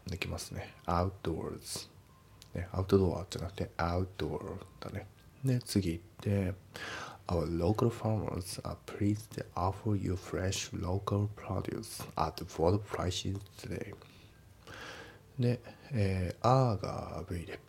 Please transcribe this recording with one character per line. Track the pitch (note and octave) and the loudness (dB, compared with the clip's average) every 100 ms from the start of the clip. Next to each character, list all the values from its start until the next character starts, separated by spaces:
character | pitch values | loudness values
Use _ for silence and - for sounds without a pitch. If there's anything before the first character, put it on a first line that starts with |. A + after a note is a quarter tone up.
| - | -8
で | F2+ | -6
き | F2 | -4
ま | F2 | -6
す | - | -8
ね。 | - - - - | -10 -10 -8 0
Outdoors。 | F2 F#2 - E2 D#2+ - - - - - - - - - - - | 4 2 0 -4 -4 -4 -8 -8 -8 -10 -18 -20 -20 -20 -20 -8
ね、 | F2+ F2+ | -6 -2
ア | F2+ | -2
ウ | F#2 | 6
ト | G2 | 6
ド | F#2 D2 | 6 2
ア | F2+ | -2
じ | - | -6
ゃ | |
な | E2 | -6
く | |
て、 | - E2+ - | -4 -6 0
ア | E2+ F2+ | 2 2
ウ | F#2+ - | 0 -2
ト | D#2 | -4
ド | D2+ G2+ F#2+ - - | -4 -6 -10 -12 -14
ア | - | -8
だ | |
ね。 | F#2+ - - - - | -8 -10 -16 -20 -4
で、 | C3 B2 | 0 0
次 | - G#2 F2+ | 2 2 4
行 | F2+ | 0
っ | - - | -6 -6
て、 | G#2 G2+ F#2 F#2 - - - - - - - | 0 2 2 -2 -10 -12 -8 -8 -10 -10 0
Our | E2+ D#2 | 0 2
local | E2+ E2+ A2 A#2 | 2 4 6 4
farmers | - A2 G#2+ - E2+ - - | 2 0 0 0 -4 -6 -8
are | - - - | -6 -8 -10
pleased | - G2+ G#2+ - | 0 2 2 -4
to | - - | -10 -6
offer | - F#2 G2+ A2 G2+ | 0 0 0 0 0
you | F#2+ | 0
fresh | F2+ - E2+ F#2 F#2+ - F#2 | -2 -2 -2 0 0 -4 -4
local | F2+ G2 - G2+ G#2 - | -2 -2 2 2 2 -2
produce | - F#2+ - - G#2+ - - - | -4 -4 -2 -6 -6 -10 -8 0
at | D#2+ - | 0 0
affordable | E2 - E2 G#2 | -8 4 6 6
prices | G#2 - F2 - G2 F#2+ - - | 2 -2 0 -2 -4 -6 -8 -14
today. | - F2 - - - - - - - - - - - - - - - - | -8 -6 -6 -10 -18 -20 -20 -20 -20 -20 -18 -14 -12 -14 -16 -20 -10 0
で、 | B2 A#2+ - - - | 2 2 -4 -18 -6
え | A#2+ G2 F#2+ F2+ - | 0 2 2 0 2
ー、 | A2+ | 6
あ | C3 B2+ G2+ | 6 6 2
ー | |
が | - - - E2 - | -2 -6 -6 -8 -6
V | F2 - | -6 -6
で、 | - | -12